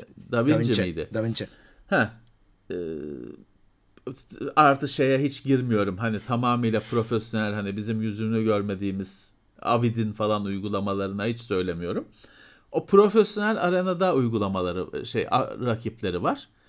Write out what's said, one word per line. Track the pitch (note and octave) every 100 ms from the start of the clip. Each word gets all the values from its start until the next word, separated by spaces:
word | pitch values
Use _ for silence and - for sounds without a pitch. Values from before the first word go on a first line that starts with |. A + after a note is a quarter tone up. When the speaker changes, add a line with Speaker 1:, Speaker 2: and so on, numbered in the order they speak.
Speaker 1:
e, | - - -
Da | A#2+ B2+
Vinci | D#3
Speaker 2:
Da |
Vinci. | A#2 A2
Speaker 1:
miydi? | F#2 E2 D2+
Speaker 2:
Da | A2
Vinci. | A2+ A2 G#2 - - _ -
Speaker 1:
Heh. | F#3 G#2 - - _ _ _ -
E, | F2+ E2+ D#2 D2 C#2 A#1 - - _ _ _ _ _ - C3+ - - C#3 -
artı | D3 C3+ C#3+
şeye | - C3+ C3+
hiç | C#3 -
girmiyorum. | C3+ C3+ B2 A2 G2 F#2
Hani | A2+ G#2+
tamamıyla | - A#2+ B2 A#2+ A#2 G#2+ -
profesyonel, | A#2+ A2+ A#2 G#2+ A2+ G#2+
hani | G#2 G2+ G2+
bizim | G#2 A2
yüzünü | A2 G#2 A2 A2+
görmediğimiz | A2 G#2 G2+ F#2+ G2 F#2+ F#2+ - - _ _ -
Avid'in | - A#2 A#2+ A2+ A2
falan | G2+ G#2+ G#2+ G2+
uygulamalarına | G2 G#2 G2+ G2+ G2 G2 G2+ G#2+
hiç | A#2
söylemiyorum. | - F#2+ F#2 E2+ F2 G2+ - _ - - - - _
O | - -
profesyonel | G3 G#3 G#3+ G#3 G#3 G#3 A3
arenada | F3 F#3 F#3 E3+ F#3 C#3
uygulamaları, | A#2+ A2 G2+ F#2+ F2+ F2+ - C#2+ -
şey, | A2+ -
a-, | A#2+ - - B2
rakipleri | A#2 A#2 - G2+ F2
var. | B2+ C#4 - _